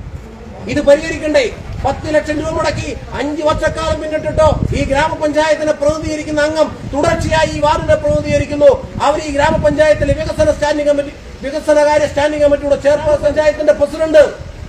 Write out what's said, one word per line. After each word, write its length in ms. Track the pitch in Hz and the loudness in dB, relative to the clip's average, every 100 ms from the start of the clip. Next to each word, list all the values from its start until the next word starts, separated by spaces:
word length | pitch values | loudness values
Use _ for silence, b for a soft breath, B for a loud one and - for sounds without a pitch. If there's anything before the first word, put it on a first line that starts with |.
| - - - - - - 196 | -14 -14 -16 -18 -16 -12 -6
ഇത് 80 | 277 277 | 0 4
പരിഹരിക്കണ്ടേ? 560 | 294 320 311 302 294 220 - - - | 4 2 -6 0 0 0 -4 -10 -6
പത്ത് 240 | 254 285 311 302 | -4 -4 -2 0
ലക്ഷം 200 | 302 302 | 0 -4
രൂപ 100 | 320 320 | -4 -2
മുടക്കി 340 | 311 294 302 226 - 220 | -2 -4 -6 -10 -10 -6
അഞ്ച് 240 | 285 302 302 | -6 -2 -2
വർഷക്കാലം 500 | 311 311 311 320 302 | 0 -2 -2 -4 -4
പിന്നിട്ടിട്ടോ 460 | 311 302 302 311 311 262 - - | -4 -4 -2 2 2 2 -2 -2
ഈ 40 | 277 | 0
ഗ്രാമപഞ്ചായത്തിനെ 840 | 269 311 302 302 294 311 311 302 294 | 0 0 -2 -2 0 2 0 0 0
പ്രതിനിധീകരിക്കുന്ന 640 | 285 311 302 302 302 302 302 | 0 0 -4 -6 -4 -2 0
അംഗം 200 | 311 285 - - | 0 0 -2 -6
തുടർച്ചയായി 580 | 277 330 330 302 311 302 302 | -2 0 0 0 0 0 0
ഈ 40 | |
വാർഡിനെ 320 | 294 330 311 302 | 0 0 2 0
പ്രതിനിധീകരിക്കുന്നു. 640 | 294 302 294 285 277 294 285 - - - 262 | 2 0 0 -2 -2 4 4 4 -2 -2 0
അവർ 120 | 311 311 | 0 -2
ഈ 40 | 277 | 0
ഗ്രാമപഞ്ചായത്തിലെ 760 | 311 311 302 294 311 294 285 285 | 2 2 2 4 2 2 0 -2
വികസന 320 | 302 311 311 311 | -2 0 0 2
സ്റ്റാൻഡിംഗ് 320 | 294 294 285 | -2 0 0
കമ്മിറ്റി, 240 | 285 285 - - - 262 | 0 -2 -10 -18 -12 -8
വികസനകാര്യ 640 | 302 302 294 294 302 294 | -4 2 4 4 4 2
സ്റ്റാൻഡിംഗ് 320 | 277 302 302 | 0 0 2
കമ്മിറ്റിയുടെ 340 | 285 285 285 269 | 2 2 0 0
ചെയർപേഴ്സൺ, 400 | 277 294 302 285 294 | 2 2 2 2 2
പഞ്ചായത്തിന്റെ 480 | 285 302 302 302 285 | 2 2 2 2 2
പ്രസിഡന്റ്, 440 | 285 320 320 302 262 - - - | 0 0 4 6 4 0 -14 -16